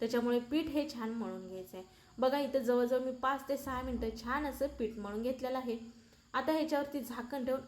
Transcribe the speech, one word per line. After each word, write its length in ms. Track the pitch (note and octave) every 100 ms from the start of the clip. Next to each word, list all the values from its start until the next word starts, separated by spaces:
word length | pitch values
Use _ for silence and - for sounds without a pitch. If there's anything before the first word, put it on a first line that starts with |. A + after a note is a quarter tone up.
त्याच्यामुळे 380 | A3+ A#3+ A#3+ A#3+
पीठ 260 | A#3+ D4+ D#4
हे 200 | D4 D4+
छान 180 | A#3 A3
मळून 380 | A3+ F#3+ F#3 F#3
घ्यायचं 280 | F#3 F#3 F#3
आहे. 100 | F#3 - - -
बघा 200 | B3+ C#4+
इथं 200 | C4+ C4+
जवळजवळ 420 | A#3 B3 B3 B3+
मी 120 | C4
पाच 360 | B3+ C4 C#4 C4+
ते 80 | C#4
सहा 240 | C4+ B3+
मिनटं 260 | B3+ A#3+ A3+ A3+
छान 240 | A#3 C#4 D4
असं 200 | A3+ C#4+
पीठ 320 | - A3 A3
मळून 240 | G3+ G#3+
घेतलेलं 360 | A#3+ B3+ B3+ C4
आहे. 200 | A#3+ A3+ - - - - _
आता 180 | C4 D4
ह्याच्यावरती 480 | D#4 D#4 D4 - C#4+
झाकण 440 | A3+ A#3+ A#3+ C#4
ठेवून 160 | B3+ C4+